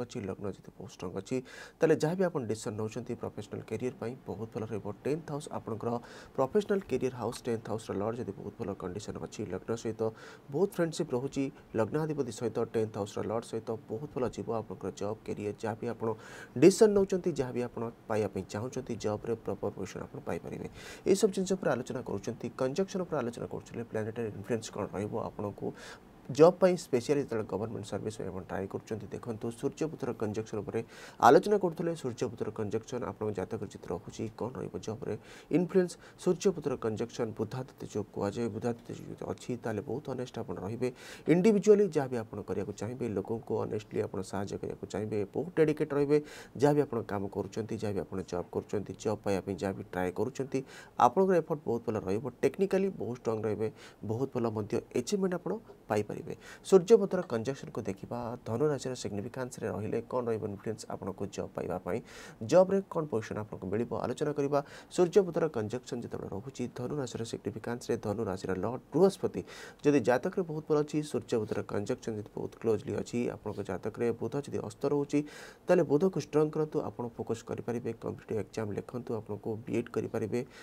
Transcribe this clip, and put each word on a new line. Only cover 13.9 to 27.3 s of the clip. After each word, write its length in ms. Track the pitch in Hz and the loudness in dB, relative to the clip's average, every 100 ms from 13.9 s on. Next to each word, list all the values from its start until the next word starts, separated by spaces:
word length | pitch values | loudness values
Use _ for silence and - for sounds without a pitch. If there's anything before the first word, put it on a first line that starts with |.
ବହୁତ 200 | 110 147 | -8 -6
ଭଲ 100 | - 120 107 | -2 -2 -2
ଯିବ 120 | 101 113 | -4 -4
ଆପଣଙ୍କର 300 | 107 95 98 92 | -4 -6 -8 -4
ଜବ୍, 180 | 101 110 - | -6 -6 -6
କ୍ୟାରିୟର, 280 | 98 104 104 | -4 -4 -4
ଯାହା 120 | 110 110 | -4 -4
ବି 60 | 120 | -6
ଆପଣ 160 | 113 113 110 - - - - | -4 -4 -4 -8 -16 -8 8
ଡିସିସନ୍ 300 | 156 190 220 202 | 10 10 8 8
ନେଉଛନ୍ତି, 340 | 196 190 180 143 | 4 2 0 -2
ଯାହା 160 | 127 | -2
ବି 100 | 120 120 | -2 -4
ଆପଣ 140 | 117 117 - - | -4 -6 -8 -2
ପାଇବା 200 | 107 104 | 0 2
ପାଇଁ 120 | 101 92 | -2 -4
ଚାହୁଁଛନ୍ତି, 440 | 107 123 127 131 110 | -4 -4 -6 -6 -4
ଜବ୍ରେ 300 | 110 104 - 113 | -2 -2 -2 -4
ପ୍ରପର୍ 280 | - 98 101 101 | -2 -4 -4 -4
ପୋଜିସନ୍ 260 | 95 - - | -8 -8 -10
ଆପଣ 100 | - - | -10 -6
ପାଇପାରିବେ। 400 | 87 - - 160 - - - - | -6 -4 -8 -8 -12 -16 -6 4
ଏଇସବୁ 200 | 196 220 190 | 6 6 2
ଜିନିଷ 160 | 185 | 0
ଉପରେ 180 | 190 170 | 0 2
ଆଲୋଚନା 300 | 123 120 127 - | 0 -2 -6 -4
କରୁଛନ୍ତି। 220 | 101 110 | -6 -4
ଏମିତି 220 | 113 120 - | -6 -8 -2
କଞ୍ଜକ୍ସନ୍ 460 | 131 151 196 196 | -2 0 -2 -2
ଉପରେ 140 | 175 151 | -4 -2
ଆଲୋଚନା 300 | 117 117 98 | -2 -4 -8
କରୁଥିଲେ, 320 | - - - | -8 -10 -10
ପ୍ଲାନେଟାରୀ 440 | 117 110 107 110 113 | -6 -4 -4 -4 -6
ଇନଫ୍ଲୁଏନ୍ସ 380 | 101 101 117 110 | -6 -2 -2 -2
କ'ଣ 140 | - 98 | -6 -4
ରହିବ, 200 | 87 104 - - | -2 -2 -2 -4
ଆପଣଙ୍କୁ 480 | - 104 101 117 - - - - - - | -4 -6 -4 -6 -6 -14 -18 -20 -20 -8
ଜବ୍ 260 | 135 160 180 | 10 10 10
ପାଇଁ 140 | 190 180 | 4 4
ସ୍ପେସିଆଲି 440 | - 123 117 143 | 2 0 4 2
ଯେତେବେଳେ 240 | 131 | 2